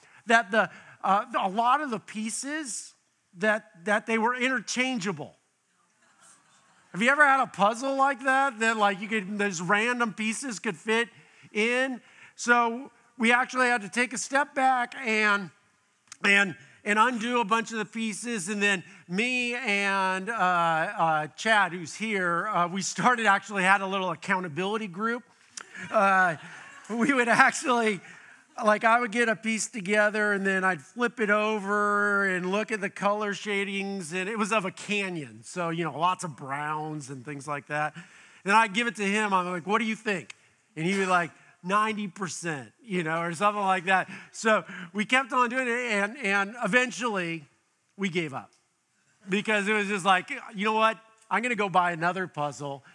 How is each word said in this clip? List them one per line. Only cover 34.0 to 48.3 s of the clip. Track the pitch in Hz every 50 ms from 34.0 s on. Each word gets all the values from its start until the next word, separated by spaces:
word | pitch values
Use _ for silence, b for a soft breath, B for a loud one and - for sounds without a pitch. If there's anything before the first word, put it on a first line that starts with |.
| 175 147
and | 175 185 185 202
it | 226 208
was | 220 190
of | 226 214 180
a | 185
canyon. | - - - - 208 208 196 185 180 160 135 117 107 113
So, | 120 - - 180 170 165
you | 165 165 170
know, | 156 123 147
lots | 165 180 185 -
of | 185 165 123
browns | - 147 131 139 147 151 151 156 156 151 156 151 151 131 127
and | 143 127 113
things | 147 147 139 127 151
like | 147 143 - -
that. | 147 147 156 151 B 170 B B B B B B B B B
Then | 190 202
I'd | 220 226 214 185
give | 233 240
it | 233 170
to | 214 202
him. | 196 202 214 214 202
I'm | 196 185 175 180
like, | 180 170 -
"What | 180 208 226
do | 233
you | 220 220
think?" | - - 220 196 160 104 - - b b b b b b _ -
And | 156 160
he'd | 180 202 196
be | 196
like, | 185 180 175 170 151 b b b b b b -
"Ninety | 180 196 214 214 220 214 208 208 180
percent," | - 208 190 151 - - 165 170 151 139 117 104 _ _ 269
you | 226 185 180
know, | 160 160 160 170
or | 170 170
something | 170 147 208 208 208 208
like | 196 190 190 190 165
that. | 190 190 180 156 B B B B B
So | - - - 226 220 190 - B 185 185 180 170
we | - 208 208
kept | - 254 262 269 220
on | 285 254 247 233
doing | 247 262 254
it, | 240 233 247 247 240
and, | 208 202 202 208 247 294
and | 240 196 202 202 196 196 240 247
eventually | 233 190 214 247 254 247 - 175 247 233 202 185 175 165 165 160 143 _ _ _ _ _ _ _ _ _ _
we | 196 196 196
gave | 151 180 160 143